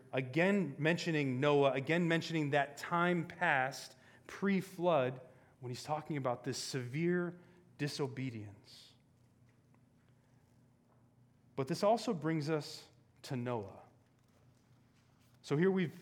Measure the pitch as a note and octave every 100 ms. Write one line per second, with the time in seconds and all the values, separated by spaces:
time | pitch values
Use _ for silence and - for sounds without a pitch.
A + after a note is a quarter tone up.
0 | - C3 B2+ D3+ F#3 G3+ D3+ C3+ D3+ E3+
1 | F3 D#3 C#3 B2 D3 C#3+ C#3 C3+ C3+ E3+
2 | E3 E3 E3+ E3 D3 C#3+ C#3 - - E3+
3 | F3 F3+ - - F3 C#3 C3 C3+ - -
4 | - - - - G3 F#3+ - - F3 D3+
5 | B2+ C3+ - - - - B2 B2 - D3+
6 | D3 D3 C3 A#2+ C#3 B2 - C3+ B2 C#3+
7 | E3+ F3+ F3 E3+ - - - - C#3+ -
8 | C#3 B2 C3 A2+ G2+ G2 - - - _
9 | _ _ _ _ _ _ _ _ _ _
10 | _ _ _ _ _ _ _ _ _ _
11 | _ _ _ _ _ - C3 E3+ G#3 A3+
12 | A#3+ F3 D#3 D#3+ D3 D3+ C#3+ - - _
13 | _ _ - B2+ B2 A#2 F#2+ G2 - _
14 | _ _ _ _ _ _ _ _ _ _
15 | _ _ _ _ - C#3+ F#3+ F#3+ D#3+ -